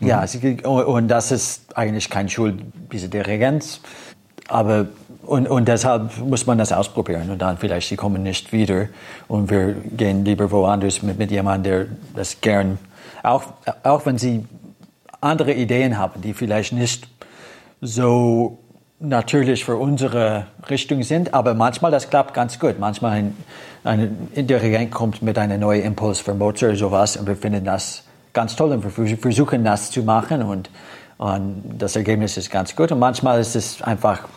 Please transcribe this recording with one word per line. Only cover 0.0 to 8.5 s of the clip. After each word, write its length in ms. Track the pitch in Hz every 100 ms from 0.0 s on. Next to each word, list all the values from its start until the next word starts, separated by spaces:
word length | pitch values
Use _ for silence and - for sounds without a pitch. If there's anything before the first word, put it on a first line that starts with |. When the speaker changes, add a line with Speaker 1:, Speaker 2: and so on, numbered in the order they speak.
Speaker 1:
Mhm. 80 | 107
Speaker 2:
Ja, 140 | 107
es, 100 | 95 123
und, 260 | 135 123
und 440 | 131 131 127 120 113
das 240 | 117 110
ist 440 | 127 - - - -
eigentlich 340 | 113 107 -
kein 180 | 98 98
Schuld 280 | - 110 90 113 - -
dieser 160 | 104 90
Dirigenz, 720 | 104 98 104 127 151 - - - - - - _ - -
aber 380 | 117 107 107 98 - - -
und, 260 | - 135 127
und 180 | 127 117
deshalb 520 | 113 131 120 110 -
muss 280 | 131 127 127
man 120 | 113
das 120 | 104
ausprobieren 600 | 90 - - 98 85 85
und 100 | 95
dann 160 | 92 87
vielleicht, 320 | 107 87 -
sie 80 | 98
kommen 260 | 104 98
nicht 300 | 95 92 -